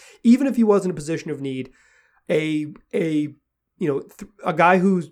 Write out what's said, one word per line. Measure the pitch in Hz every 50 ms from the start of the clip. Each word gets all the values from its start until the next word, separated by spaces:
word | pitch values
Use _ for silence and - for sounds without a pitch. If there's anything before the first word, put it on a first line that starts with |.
| - - - _
Even | - 233 240 262 285
if | 277 220
he | 240 226
wasn't | 208 202 196 - 185
a | 165
position | 151 143 151 165 147 - 147
of | 147 135
need, | 139 135 131 131 123 - _ _ _ _ _ _ _ _ _ _ _ -
a, | - 156 156 156 156 151 151 147 - - _ _ -
a | 208 170 160 156 151 151 143 131 _ _ _ _ _ _ _ _ -
you | 196 151
know, | 135 135
th-, | - - - - - - _ _ -
a | 180
guy | 170 156 170 175 185 185
who | 175 196 190 180 156 -